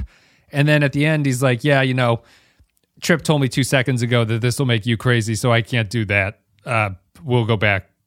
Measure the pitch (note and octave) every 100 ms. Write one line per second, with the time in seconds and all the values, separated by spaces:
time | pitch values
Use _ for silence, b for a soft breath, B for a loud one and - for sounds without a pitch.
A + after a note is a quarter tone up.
0 | - b b b b C#3+ D3 D3+ C#3+ C#3+
1 | D3+ D#3 C#3 B2 C3+ A#2+ D3 C#3 C3 B2+
2 | A#2+ A#2 - b b b b _ _ _
3 | - E3 - D3 C3 - B2 C#3 B2 B2
4 | A#2+ A#2+ A2 A2+ A#2+ - C3 A#2 A#2+ A2+
5 | B2+ A#2+ G#2+ G#2+ B2+ A#2 G2+ A#2+ G2+ A#2
6 | G2+ G2+ G2 - _ _ - A2+ G#2 F#2
7 | _ - D#3 B2 A2 G#2+ G#2 F#2+ - _